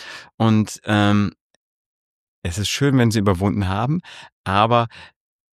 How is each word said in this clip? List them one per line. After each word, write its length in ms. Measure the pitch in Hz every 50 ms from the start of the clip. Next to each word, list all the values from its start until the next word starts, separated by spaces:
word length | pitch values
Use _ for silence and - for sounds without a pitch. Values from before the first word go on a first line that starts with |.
| - - - - - - _
und, 440 | - 113 113 110 107 107 - - - -
ähm, 480 | - 107 104 104 101 104 104 101 90 - _ _ _ _ _ _ _ _ _ _ _ _ _ _ _ _ _ _ _ _ _ -
es 160 | 90 87 104
ist 100 | 101 -
schön, 280 | - - 139 143 131 131
wenn 120 | 120 113
sie 100 | 101 110
überwunden 480 | 98 104 95 85 98 101 - 104 98 92
haben, 320 | 95 101 117 135 156 180 - - - - - - _ _ _
aber 440 | 95 95 101 107 117 120 120 117 113 - - - - _ _ _ _ _ _ _ _